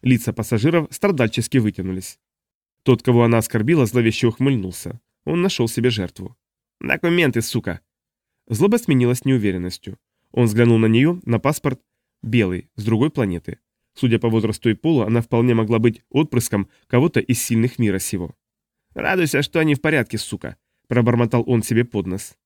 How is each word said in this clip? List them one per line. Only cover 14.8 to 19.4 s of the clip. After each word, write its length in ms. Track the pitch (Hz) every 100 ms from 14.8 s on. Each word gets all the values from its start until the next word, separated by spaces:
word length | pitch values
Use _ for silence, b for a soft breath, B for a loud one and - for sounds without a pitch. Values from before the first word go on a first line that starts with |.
| 156 156
она 200 | 107 117
вполне 320 | 117 117 123
могла 260 | 117 107 113
быть 240 | 117 110 _
отпрыском 600 | 139 151 120 - 104 95 _ _
кого-то 320 | 123 165 123
из 220 | - 120
сильных 380 | - 113 120 -
мира 200 | 110 95
сего. 340 | - 98 85 - _ _ _ _ _
«Радуйся, 480 | - - 190 160 143